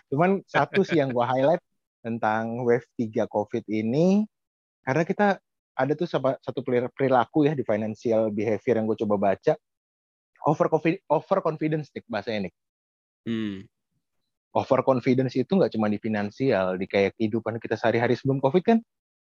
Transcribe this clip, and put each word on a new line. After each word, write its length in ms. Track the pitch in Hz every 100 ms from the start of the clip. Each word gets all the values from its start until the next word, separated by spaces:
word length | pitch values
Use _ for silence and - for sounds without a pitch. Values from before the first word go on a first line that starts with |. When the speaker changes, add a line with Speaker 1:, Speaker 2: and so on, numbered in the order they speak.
| -
Speaker 1:
Cuman 320 | 139 180 196 -
satu 320 | 156 139 -
sih 160 | 185 165
yang 160 | 135
gue 80 | 123
highlight 400 | 120 131 139 175 - _ _ _
tentang 640 | 117 117 110 110 113 117 123
wave 200 | 120 - -
tiga 320 | 113 110 101
covid 320 | 107 104 117 -
ini, 560 | 110 110 135 180 202 214 _ _ _ _ _
karena 240 | - 147 170
kita 320 | 185 208 190 _ _ _ -
ada 160 | 135
tuh 160 | 151 175
sama, 320 | 160 131 127
satu 240 | - 135
pelir-, 240 | 127 123 123
perilaku 560 | - 135 127 117 156
ya 80 | 147
di 80 | 151
financial 720 | 113 107 110 110 120 110 110
behavior 480 | 104 107 101 - 110
yang 80 | 110
gue 80 | 107
coba 120 | 104 104 98
baca, 240 | 95 - 156 _ _ _ _ _ _ _ _ -
overconfi-, 560 | 151 165 160 165 180
overconfidence, 880 | _ 151 - 190 165 151 156 156 139
Nick, 160 | 113 -
bahasanya, 400 | 107 107 107 92
Nick. 60 | - _ _ _ _ _ _ 113
Speaker 2:
Hmm. 400 | 113 107 98 110 _ _ _ _ _ _ _ _ 110
Speaker 1:
Overconfidence 800 | 104 127 135 131 135 127 131 131
itu 160 | 123
nggak 240 | 190 120 110
cuma 160 | 107
di 80 | 104
finansial, 800 | 113 107 101 - 135 98 92 92
di 80 | 95
kayak 240 | 101 98 -
kehidupan 400 | 110 113 110 113
kita 160 | 110 113
sehari-hari 400 | 113 113 120 120
sebelum 240 | 135 139
covid 240 | 135 180
kan, 140 | 202 226 - _ _ _